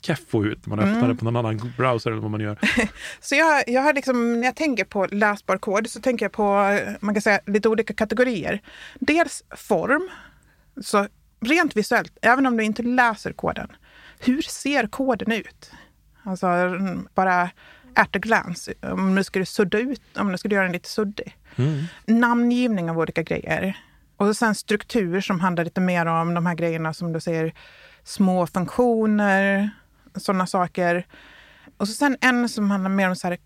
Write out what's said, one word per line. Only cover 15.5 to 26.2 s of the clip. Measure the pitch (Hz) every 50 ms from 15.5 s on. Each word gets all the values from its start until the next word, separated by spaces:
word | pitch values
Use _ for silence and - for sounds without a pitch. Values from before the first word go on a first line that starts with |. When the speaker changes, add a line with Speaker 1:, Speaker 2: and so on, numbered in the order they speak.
| - _ - - - - - _ _ _ _ _ _ _ _
Speaker 2:
Alltså, | 208 190 180 -
mm, | 185 175 175 180 180 185 175 196 190 175 170 190 - _
bara | - 190 190 185 180 175 175 - _ - - - - _ - -
at | - 214 - -
a | 202
glance, | 185 220 226 202 - - 175 - - - 185 _ -
om | 190 190 185 190 190 190
du | 190 190
skulle | - - 196 185
sudda | - - - 208 175 - 214
ut, | 233 262 285 - _ _ _ -
om | 202 202 185
du | 175
skulle | - 214 208
göra | 202 190
den | 185 170
lite | 175 _ -
suddig. | - - 214 202 208 - - - - _ _ - -
Speaker 1:
Mm. | - 123 147 156 139 151 170 - - -
Speaker 2:
Namngivning | - 220 226 240 233 240 240 240 240 240 247 247 247 220 190 170 165
av | 165 165
olika | 160 - - - 160
grejer. | - - - - - 160 156 185 190 196 - - _ _ _ _ _ _
Och | _ 202 202 214
sen | - - 220 208
struktur | - - - 208 208 - _ - 240 196 175 165 196
som | 196 - 202 175
handlar | 170 185 175 165 170
lite | 165 - -
mer | 185 185 180 175 170
om | 165 165 165